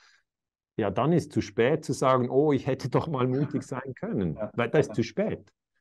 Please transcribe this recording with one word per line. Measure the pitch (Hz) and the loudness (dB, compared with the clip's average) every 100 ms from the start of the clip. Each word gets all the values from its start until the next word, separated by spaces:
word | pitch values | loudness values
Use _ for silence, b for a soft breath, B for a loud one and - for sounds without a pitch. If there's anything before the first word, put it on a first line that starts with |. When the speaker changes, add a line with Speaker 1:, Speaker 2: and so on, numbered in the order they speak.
| b b b _ _ _ _ - | b b b _ _ _ _ -2
Speaker 1:
ja, | 101 | 0
dann | 92 139 | 2 2
ist | 175 - | 2 0
zu | 107 | -4
spät | - - 120 156 | -2 2 2 2
zu | 151 | -2
sagen, | 127 131 131 123 | 0 2 4 4
„Oh, | 131 151 | 2 4
ich | 135 135 | 2 0
hätte | 131 123 | -4 0
doch | 139 160 | 0 0
mal | 135 127 | -2 0
mutig | 131 143 127 | 0 -2 -4
sein | - 127 135 123 | -6 -10 -10 -10
können“, | 208 123 87 73 | -6 -2 -2 -4
Speaker 2:
Ja. | 104 | -6
Speaker 1:
weil | - 117 | -2 2
das | 156 | 2
ist | 147 | 2
Speaker 2:
Ja. | |
Speaker 1:
zu | - | -2
spät. | 113 - 202 - - _ _ _ | -2 -2 -4 -6 -12 _ _ _